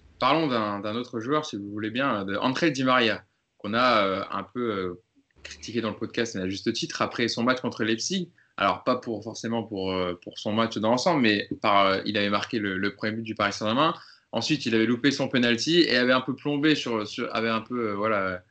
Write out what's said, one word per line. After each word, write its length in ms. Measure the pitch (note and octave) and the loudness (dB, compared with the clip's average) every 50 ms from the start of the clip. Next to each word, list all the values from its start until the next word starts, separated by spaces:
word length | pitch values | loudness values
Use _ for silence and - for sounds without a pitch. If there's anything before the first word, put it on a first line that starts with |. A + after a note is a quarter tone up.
| _ - _ - | _ -20 _ 0
Parlons 280 | B2 C3 D3 D#3+ E3 C#3+ | 2 2 4 4 2 2
d'un, 320 | B2 A2+ G#2+ G#2 G2+ G2+ | 2 2 0 0 -2 -4
d'un 160 | G2 G#2+ G#2+ | -4 -4 -4
autre 240 | A#2+ B2 - - A2+ | -4 -6 -6 -6 -6
joueur, 240 | A2 B2+ D3+ D3+ D3+ | -4 0 0 -2 -2
si 140 | - - G2+ | -2 -8 -8
vous 120 | G2+ G2+ | -8 -8
voulez 180 | G#2 G#2+ A2 A2 | -6 -4 -4 -4
bien, 340 | A2+ B2 C#3 C#3 A#2 G2+ G2 | -2 0 0 0 0 0 -2
de 140 | G2 G2 G2+ | -2 -2 0
André 320 | A2 C3 C3 - E3+ E3 | 0 0 0 2 2 0
Di 140 | C3+ C3 C3 | 2 2 2
Maria, 400 | C3 B2+ B2+ A#2+ A2 G2+ F#2 - _ _ _ _ _ _ _ | 2 4 4 4 4 2 0 -6 _ _ _ _ _ _ _
qu'on 160 | - G2+ G#2+ | -8 -4 0
a, 320 | A#2+ B2+ B2+ A#2+ G#2+ G2 | 2 4 6 6 6 4
euh, 180 | G2 F#2+ F#2+ G2 - | 4 2 -2 -4 -4
un 120 | - G2 F#2+ | -6 -8 -8
peu, 160 | - - B2 | -6 -6 -4
euh, 420 | A#2+ A2+ G#2 F#2+ F#2 F2+ F2+ - _ _ _ _ _ _ _ _ | -4 -2 -2 -2 -4 -4 -6 -10 _ _ _ _ _ _ _ _
critiqué 400 | - - - - - - A2 A#2 | -18 -18 -18 -14 -14 -6 -6 -2
dans 80 | G#2+ G#2+ | -2 -2
le 60 | G2+ | -4
podcast, 400 | - A2+ - - A#2+ A#2 A2+ - | -4 -8 -6 -2 -4 -4 -2 -2
mais 80 | G2 F#2 | -4 -4
à 40 | F#2 | -4
juste 240 | G2 F#2+ - A#2 | -4 -2 -2 -2
titre, 300 | A2+ - - - - - | -2 -2 -4 -6 -2 -2
après 260 | G#2 G2+ - - A#2+ A2 | -2 -2 0 -2 -2 -2
son 140 | - A#2+ | 0 0
match 200 | A#2 B2 B2+ B2+ | 2 2 0 0
contre 220 | - A#2+ - - A2+ | -2 -6 -4 -2 0
Leipzig. 460 | G#2+ A2+ A2+ - - F#3 F#3+ F3 - _ _ _ _ _ - | 0 0 -2 -2 -4 -4 -4 -4 -6 _ _ _ _ _ 0
Alors, 260 | G2 G2 F2+ - - | 2 2 2 0 0
pas 120 | C3+ B2+ | -2 -2
pour, 280 | B2+ - B2+ A2 G#2 G#2 | -2 -2 -6 -8 -6 -8
forcément 400 | A2+ - - - A#2 A#2 A#2 G#2 | -10 -12 -8 -6 -4 -4 -4 -4
pour, 280 | G2+ G#2+ F#2+ F#2+ F#2+ | -4 -6 -4 -2 -2
euh, 280 | F#2 F#2 F2+ F2+ F2 - | 0 0 0 -2 -4 -6
pour 160 | - - - - | -10 -16 -14 -8
son 140 | - A2+ | -6 -2
match 260 | G#2 A2+ A2+ A2+ - G#2+ | 2 2 2 2 0 0
dans 140 | G#2 A2 | 2 2
l'ensemble, 300 | B2 B2+ - F#3 E3 C#3+ | 2 4 4 2 2 4
mais 280 | A#2+ A2 G#2 G2+ - - G2 - | 4 4 4 4 2 -4 -6 -2
par, 260 | - G#2+ G2+ G2+ G2 F#2+ | 2 4 4 6 6 6
euh, 140 | F#2+ - - | 4 2 0
il 100 | G#2+ G#2 G#2+ | -2 0 0
avait 120 | G2+ G2+ | 0 2
marqué 300 | G#2 G2+ G2 - - A2+ | 2 0 -2 -2 -4 -2
le, 180 | G2+ G2 F#2+ F#2+ | -2 -2 -2 0
le 160 | G2 G2+ - | -2 -2 -4
premier 200 | - - A2 G#2+ | -2 -6 -4 -4
but 100 | A2+ A2+ | -4 -6
du 100 | A2 G#2+ | -8 -2
Paris 200 | - G#2 G2+ G2 | 0 0 0 0
Saint-Germain. 420 | - A2 G#2+ A2+ C3+ D#3 E3 F3 - - - - _ _ _ | -2 -2 0 2 2 2 2 0 -4 -10 -20 -20 _ _ _
Ensuite, 360 | - A#2 A#2 - D#3 D3 - A#2+ | -6 -4 0 0 -2 -2 0 2
il 80 | A2+ | 2
avait 100 | A2 A2+ | 4 4
loupé 240 | A#2 B2 A#2 - C#3+ | 4 2 2 2 0
son 180 | C3+ - C#3 C3 | 0 0 -2 0
penalty 520 | - B2 A#2+ A#2+ A#2 A2+ - D3+ E3+ F3 | 0 2 2 2 2 0 0 2 4 4
et 160 | D#3 - A#2+ B2 | 4 4 4 2
avait 160 | B2 B2 C3 | 4 4 4
un 80 | B2+ | 2
peu 140 | - - B2+ | 2 -2 -8
plombé 400 | A2+ - D3 D3 C#3+ C#3+ D#3 D3+ | -6 -4 -4 -2 2 4 2 2
sur, 320 | D3 - B2 A#2 G#2+ G#2 G#2 | 2 0 -4 -4 -4 -4 -6
sur, 260 | - - A#2+ - A2+ | -6 -8 -8 -4 -4
avait 140 | A2+ A2+ A#2 | -2 -2 0
un 120 | A2+ A2 | -2 -2
peu, 280 | G#2+ - B2 B2 A#2 G#2+ | -4 -4 -4 -4 -2 -2
euh, 60 | G2+ | -2
voilà, 460 | G2+ G#2 A2 G#2+ G2+ F#2+ F#2+ F#2 F2+ - _ | -2 0 0 0 0 0 -2 -4 -6 -10 _